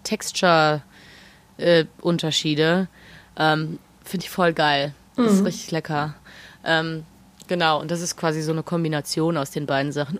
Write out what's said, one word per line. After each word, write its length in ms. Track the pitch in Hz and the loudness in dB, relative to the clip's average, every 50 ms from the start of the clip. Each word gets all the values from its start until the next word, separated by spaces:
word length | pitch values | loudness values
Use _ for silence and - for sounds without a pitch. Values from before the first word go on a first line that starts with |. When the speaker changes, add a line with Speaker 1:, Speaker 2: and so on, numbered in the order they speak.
| - | -8
Speaker 1:
Texture, 800 | - 214 - - - - - 190 175 165 160 156 151 151 147 - - - - - - - - - - - - _ _ _ | -6 -6 -6 -6 -6 -2 2 4 4 6 6 6 4 2 0 -4 -10 -20 -20 -20 -20 -20 -20 -20 -20 -20 -20 _ _ _
äh, 280 | - - 170 170 165 156 160 - - | -2 2 4 4 4 4 2 -4 -6
Unterschiede, 840 | - 175 170 160 - 156 147 - - 156 147 147 156 160 170 185 190 - - - - - - - - - - | -2 -2 0 0 0 -2 -2 -2 0 0 0 2 2 2 2 2 0 -4 -8 -16 -20 -20 -20 -20 -20 -12 -4
ähm, 400 | - 156 156 156 156 156 160 160 - - _ _ - - | 0 2 2 2 0 -2 -6 -8 -12 -16 _ _ -20 -12
find 200 | - - 180 - | -8 -8 -8 -8
ich 60 | - | -6
voll 220 | - 196 180 170 160 | -2 0 0 2 2
geil. 400 | - 151 147 143 143 143 147 143 - - _ - | 2 2 2 2 2 0 -2 -6 -12 -20 _ -2
Das 180 | - 247 220 202 | 0 2 4 4
ist 60 | 190 | 4
Speaker 2:
Mhm. 40 | 196 | 2
Speaker 1:
richtig 240 | 180 - - - - | 2 -2 -6 -6 -6
lecker. 440 | 170 160 - - 156 147 147 151 147 - - - - - - - - - - | -4 -4 -4 -2 -2 -2 -4 -4 -6 -12 -18 -20 -20 -20 -20 -20 -20 -8 -2
Ähm, 380 | - 165 160 165 165 160 160 160 - - - - - _ - - | 0 0 0 0 -2 -6 -8 -10 -14 -20 -20 -20 -20 _ -14 -8
genau, 320 | - 185 175 165 160 151 143 | -4 -2 0 2 2 2 0
und 120 | 156 156 | -2 -4
das 100 | 175 170 | -4 -4
ist 140 | 175 - - | -4 -6 -6
quasi 240 | - 175 160 156 160 | -4 -2 -2 -2 -2
so 100 | 156 156 160 | -2 -2 -4
eine 100 | 160 151 | -4 -4
Kombination 720 | - 175 170 165 156 156 147 139 - - 165 160 170 165 | -4 -2 -2 -2 -2 -2 -4 -4 -4 -2 -2 0 0 0
aus 140 | 147 135 - | -2 -4 -4
den 140 | - 151 147 | -6 -6 -4
beiden 240 | 143 139 135 139 147 | -2 -2 -2 -2 -2
Sachen. 280 | 139 143 147 143 180 | -2 -4 -4 -4 -6